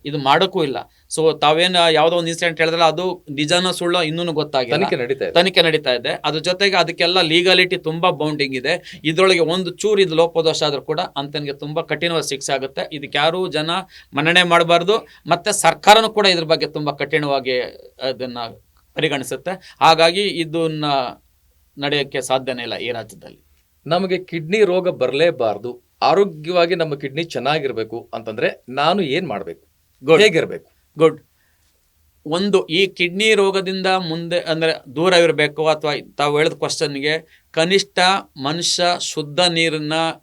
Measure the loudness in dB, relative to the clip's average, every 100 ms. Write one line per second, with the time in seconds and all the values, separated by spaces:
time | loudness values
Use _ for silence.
0 | -8 -2 4 4 4 0 -2 -4 -10 _
1 | -10 0 0 4 2 4 4 4 4 4
2 | 4 2 -2 -2 -4 0 0 2 2 2
3 | -4 -6 -10 -4 0 0 0 -2 -2 0
4 | 0 -2 -4 -4 -2 -2 0 0 0 -2
5 | -2 -4 0 2 2 4 2 2 0 -2
6 | -2 -4 -4 -2 -2 0 2 2 0 0
7 | 0 2 2 2 4 4 2 0 -4 0
8 | 0 0 -2 -2 -2 -2 -2 -4 -6 -8
9 | -4 2 4 4 2 0 -4 -4 0 2
10 | 2 2 2 2 0 0 -2 -4 -4 -6
11 | -6 -8 -8 -8 -8 -8 -6 -6 -4 -4
12 | -2 -2 -4 -6 -4 -4 -4 -8 -10 -10
13 | -6 0 0 0 -4 -4 -4 -6 -8 -20
14 | -10 -2 2 4 6 4 4 2 2 -2
15 | -2 -10 -2 -2 -2 0 2 4 6 6
16 | 6 2 2 2 2 0 -2 -4 -6 -4
17 | -2 -2 0 -2 -2 -4 -4 -10 -20 -8
18 | -6 -6 -8 -8 -10 -12 _ _ _ -2
19 | -2 -2 -6 -8 -8 -10 -10 2 4 6
20 | 4 2 -2 -2 -4 -2 -2 -2 -2 -2
21 | -4 -10 _ _ _ _ _ -8 -2 -2
22 | -2 -4 0 -2 -2 -6 -6 -6 -6 -8
23 | -10 -18 -20 -20 _ _ _ _ -2 -2
24 | 0 -4 -4 -8 -2 0 2 2 0 -2
25 | -2 2 0 0 -2 -4 -8 -14 _ -2
26 | 2 4 2 -2 -2 0 2 0 -2 -4
27 | -8 -6 -6 -4 -2 -2 -2 -4 -6 -8
28 | -10 -12 -8 -4 -4 -6 -10 -2 0 0
29 | 0 -2 -4 -8 -10 -16 _ _ _ _
30 | 4 6 6 4 -2 -6 _ _ _ 2
31 | 2 2 _ _ _ _ _ _ _ _
32 | _ _ -6 -4 2 0 0 0 0 0
33 | -4 0 2 4 2 0 -4 -4 -2 -2
34 | -2 -6 -4 -4 -2 -2 0 -2 -6 -2
35 | 2 4 4 2 0 0 0 0 -2 -4
36 | -6 -4 0 2 0 0 -6 -4 -6 -4
37 | -4 -4 -8 _ _ -2 2 2 0 0
38 | 2 0 -4 -8 -6 -4 -2 0 0 0
39 | -4 -8 -6 -2 0 2 0 -2 -4 -2
40 | -2 -6